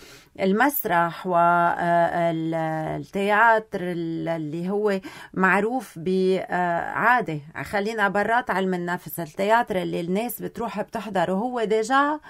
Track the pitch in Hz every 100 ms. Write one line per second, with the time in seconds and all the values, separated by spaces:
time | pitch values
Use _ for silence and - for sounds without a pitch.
0 | - - - - 190 208 277 285 - 175
1 | 170 165 185 170 170 175 170 - 175 170
2 | 170 170 170 165 160 165 160 156 156 151
3 | 139 196 202 208 233 220 220 196 180 170
4 | 165 165 160 165 151 165 180 202 214 190
5 | - - - - 185 185 214 254 196 165
6 | 165 190 185 185 - 180 175 170 52 135
7 | 214 247 185 151 147 - - 208 202 226
8 | 202 202 208 233 247 190 190 180 175 175
9 | - - 160 - 196 226 240 185 170 175
10 | 170 190 240 - 175 - 233 180 196 226
11 | 196 190 170 190 247 247 208 220 220 269
12 | 285 302 -